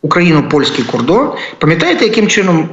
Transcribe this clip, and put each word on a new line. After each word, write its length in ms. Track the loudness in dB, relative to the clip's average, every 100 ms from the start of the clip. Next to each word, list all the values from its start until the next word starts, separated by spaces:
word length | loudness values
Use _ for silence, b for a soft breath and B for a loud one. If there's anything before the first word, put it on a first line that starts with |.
україно-польський 840 | -4 0 2 2 2 0 0 -2
кордон. 460 | -4 -2 0 0 0 B B -4
Пам'ятаєте, 460 | 0 0 0 0
яким 240 | 0 2 0
чином 400 | 2 2 0 -2